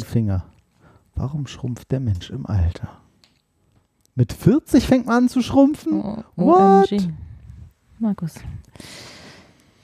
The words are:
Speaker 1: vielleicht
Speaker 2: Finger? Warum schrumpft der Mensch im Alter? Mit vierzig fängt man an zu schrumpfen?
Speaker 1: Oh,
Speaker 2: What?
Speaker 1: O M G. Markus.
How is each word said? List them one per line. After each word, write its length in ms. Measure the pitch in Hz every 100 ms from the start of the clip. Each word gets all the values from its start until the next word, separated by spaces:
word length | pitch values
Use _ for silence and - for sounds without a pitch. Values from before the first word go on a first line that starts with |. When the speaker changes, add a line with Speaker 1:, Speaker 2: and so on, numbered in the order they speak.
Speaker 1:
vielleicht 60 | -
Speaker 2:
Finger? 400 | 117 107 92 - _ _ _ _ _ _ -
Warum 320 | 127 147 135
schrumpft 440 | - 123 117 -
der 80 | 135
Mensch 300 | 127 90 -
im 160 | 135 -
Alter? 420 | 98 85 - - - _ _ _ _ _ _ _ _ _ _ _ -
Mit 160 | 120
vierzig 540 | - - 254 - 269 -
fängt 200 | 254 -
man 160 | 233
an 60 | 247
zu 120 | 262
schrumpfen? 600 | 233 269 277 302 330 302
Speaker 1:
Oh, 220 | - - - -
Speaker 2:
What? 560 | 220 359 392 392 392
Speaker 1:
O 40 | 208
M 40 |
G. 80 | 180 156 - - - - - _ _ -
Markus. 360 | 220 196 160 - - - - - - - - - - - - _ _ _